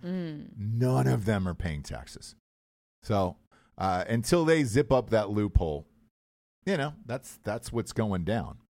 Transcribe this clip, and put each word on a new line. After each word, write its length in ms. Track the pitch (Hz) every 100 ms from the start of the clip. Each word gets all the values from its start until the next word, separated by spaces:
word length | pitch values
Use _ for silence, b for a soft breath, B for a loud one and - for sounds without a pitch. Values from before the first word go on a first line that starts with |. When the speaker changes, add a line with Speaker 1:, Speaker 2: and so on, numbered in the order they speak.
Speaker 1:
Mm. 440 | 180 185 170 151 - -
Speaker 2:
None 480 | 104 117 127 131 131
of 180 | 123
them 240 | 101 104 92
are 60 |
paying 280 | 82 85 73
taxes. 520 | - 55 - - - - _ _ _ _ _ _
So, 340 | - 104 92 - _ b b b
uh, 260 | 95 92 92
until 360 | 117 113 175
they 180 | 160 160
zip 280 | 131 113 117
up 180 | 127 110
that 200 | 110 104
loophole, 560 | 104 104 - 85 73 - _ _ _ _ _ _ _ -
you 100 | 190
know, 160 | 139 - 117
that's, 320 | 127 - -
that's 300 | 107 113 -
what's 200 | 113 -
going 320 | - 107 92
down, 340 | 82 113 64 - _